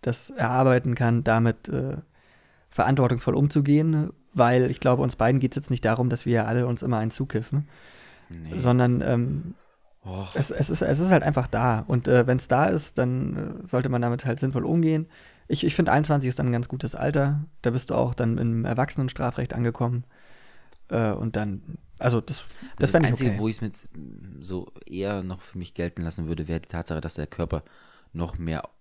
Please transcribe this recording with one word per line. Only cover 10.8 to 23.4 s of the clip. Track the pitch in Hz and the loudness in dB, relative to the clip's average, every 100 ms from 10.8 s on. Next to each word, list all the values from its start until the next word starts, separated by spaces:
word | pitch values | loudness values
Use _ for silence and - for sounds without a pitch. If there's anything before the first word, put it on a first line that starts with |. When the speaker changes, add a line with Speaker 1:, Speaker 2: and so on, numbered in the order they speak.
Speaker 1:
es | - 139 | 0 2
ist | 180 | 4
halt | 180 | 4
einfach | - 143 127 | 4 0 0
da | 110 123 110 - | 0 2 0 0
und, | 123 123 | 0 4
äh, | 123 120 | 4 4
wenn's | 127 - | 2 2
da | 127 | 2
ist, | 165 170 143 - | 4 0 -2 -2
dann, | 127 127 139 - - - | 0 0 -2 -4 -6 -10
äh, | - | -4
sollte | 123 135 | -2 0
man | 120 | 0
damit | 120 123 | 0 -2
halt | 127 117 | -2 -2
sinnvoll | 135 139 | 0 0
umgehen. | - 165 160 156 165 - - - - | 0 2 2 2 -2 -14 -20 -20 -6
Ich, | 147 | -2
ich | 170 - | 0 2
find, | 170 | 4
einundzwanzig | 143 151 147 127 | 4 4 2 0
ist | - | -2
dann | 127 | 0
ein | |
ganz | 120 120 | 0 -2
gutes | 131 - - | -6 -6 -4
Alter, | 131 151 139 147 151 - | -2 2 2 0 -4 -4
da | 123 | -2
bist | 127 - | -2 -2
du | |
auch | 120 123 | 0 0
dann | 120 120 113 | 0 0 0
im | 117 113 | 0 0
Erwachsenenstrafrecht | 120 120 143 - 131 - 127 - 120 | -2 -2 -2 -2 -4 -2 -4 -2 -4
angekommen, | - 117 - 120 123 123 _ - - - - - - - | -2 -2 0 -2 -2 -6 _ -20 -20 -20 -20 -20 -20 -4
äh, | 117 110 | 0 0
und | 98 110 107 | 0 -4 -4
dann, | 104 98 - - - - | -4 -6 -10 -16 -16 -2
also | 123 120 | 0 0
das, | - 139 | -2 -10
das | - - - - | -10 -14 -14 -2
Speaker 2:
Das | 139 | 2
ist | |
Speaker 1:
fänd | 170 | 4
Speaker 2:
das | 151 | 4
Speaker 1:
ich | |
Speaker 2:
Einzige, | 117 127 | 2 0
Speaker 1:
okay. | |
Speaker 2:
wo | 104 | 0